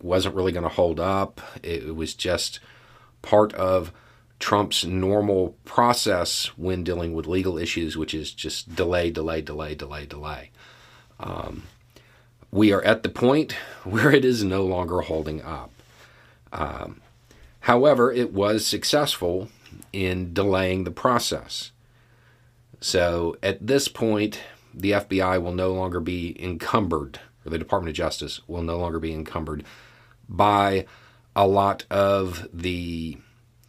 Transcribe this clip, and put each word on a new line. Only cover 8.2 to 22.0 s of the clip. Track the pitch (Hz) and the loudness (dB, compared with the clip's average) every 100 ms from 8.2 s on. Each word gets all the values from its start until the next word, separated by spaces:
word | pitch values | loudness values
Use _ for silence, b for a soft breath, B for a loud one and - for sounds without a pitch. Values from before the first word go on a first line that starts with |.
| 76 | -8
just | - 78 - - 82 | -10 -8 -8 -8 -2
delay, | 87 90 85 | 0 2 0
delay, | 80 80 80 | -2 -4 -4
delay, | 76 76 76 | -6 -8 -8
delay, | 76 71 73 | -10 -10 -12
delay. | 73 76 73 71 - B B B B B B - | -12 -12 -12 -12 -14 B B B B B B -14
Um, | - 50 - - - - _ b b b b b - | -10 -10 -10 -12 -16 -20 _ b b b b b -6
we | 98 107 | 4 6
are | 98 | 6
at | 98 110 | 4 2
the | 104 | 0
point | - 120 143 160 | 0 2 4 0
<laughs> | - - - | -6 -12 -14
where | 95 107 139 | -6 2 6
it | 139 | 6
is | 127 123 | 6 2
no | 101 95 | 0 0
longer | 95 90 87 90 | 0 0 -2 -2
holding | 87 80 78 78 | -2 -4 -4 -6
up. | 76 78 - - b b b b b b b | -8 -12 -12 -20 b b b b b b b
Um, | 82 76 - - - - b b b b b | -6 -6 -6 -12 -14 -20 b b b b b
however, | - 120 143 131 120 | 4 6 8 6 4
it | 123 120 | 4 0
was | 95 101 107 107 | 0 2 2 0
successful | 101 - 147 143 - 90 92 92 B B B - | -2 0 2 2 0 -2 -2 -6 B B B -12
in | 98 92 92 90 | -4 -2 -2 -2
delaying | 85 101 95 92 92 | 0 2 2 2 0
the | 87 | -4
process. | 82 127 120 - 73 - - - - b b | -2 2 2 0 -6 -8 -12 -14 -18 b b